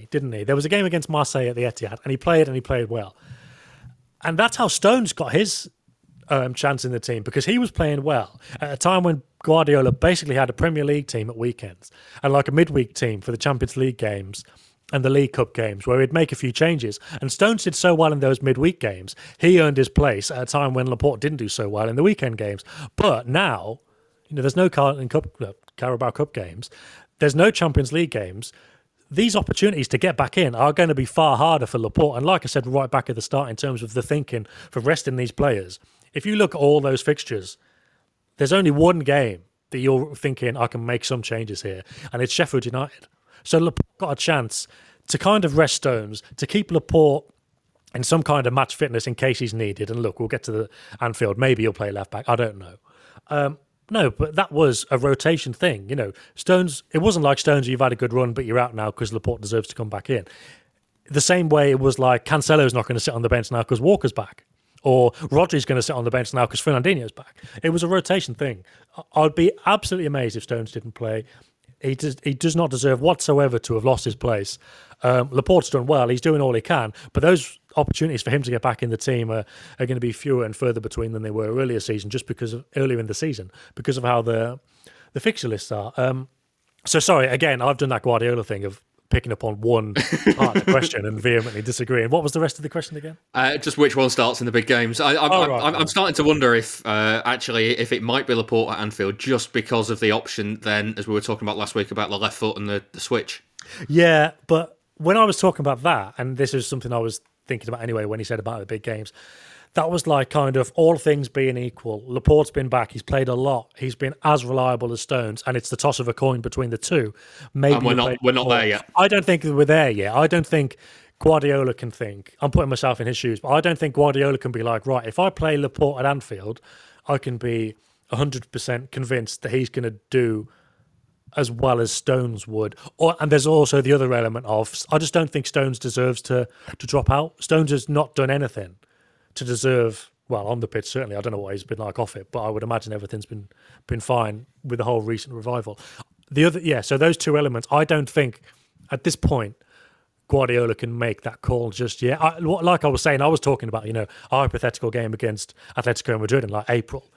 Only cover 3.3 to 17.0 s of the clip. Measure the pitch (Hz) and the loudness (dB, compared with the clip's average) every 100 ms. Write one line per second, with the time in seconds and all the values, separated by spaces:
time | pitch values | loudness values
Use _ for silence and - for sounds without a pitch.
3.3 | - - - - _ - - _ _ 160 | -20 -20 -20 -20 _ -20 -20 _ _ -2
4.3 | 165 226 - 226 - 196 254 208 - 135 | 2 2 2 0 4 4 4 2 -4 0
5.3 | 147 214 - - _ _ _ _ - - | 0 0 -4 -10 _ _ _ _ -16 -2
6.3 | 139 127 123 143 135 127 120 - 117 104 | -2 -2 -2 -2 -2 -4 -6 -6 -6 -4
7.3 | 143 151 240 247 - 156 143 143 135 98 | -4 0 0 0 -2 -2 -2 0 -2 -2
8.3 | - - - 147 139 180 185 180 151 - | -12 -20 -10 -8 -2 2 2 2 0 -4
9.3 | _ - 160 151 143 131 127 170 180 147 | _ 2 4 6 4 4 4 2 2 0
10.3 | 131 127 - 165 151 143 147 143 117 107 | 0 0 0 -2 0 0 -2 -4 -6 -6
11.3 | 113 120 117 101 - - - - - 143 | -4 -6 -6 -12 -18 -20 -20 -20 -2 2
12.3 | 139 139 143 165 139 120 - 117 104 110 | 4 4 2 2 2 -2 -2 -4 -4 -6
13.3 | 117 147 131 113 131 131 120 110 101 95 | -4 -2 0 -2 -2 -2 -2 -4 -6 -8
14.3 | - - _ _ _ _ 143 131 139 139 | -14 -18 _ _ _ _ -2 2 4 2
15.3 | - 117 - 110 101 127 127 131 160 160 | 0 -2 -2 -4 -4 0 2 2 2 0
16.3 | - 131 - 160 160 113 - | -2 -4 2 2 2 -4 -8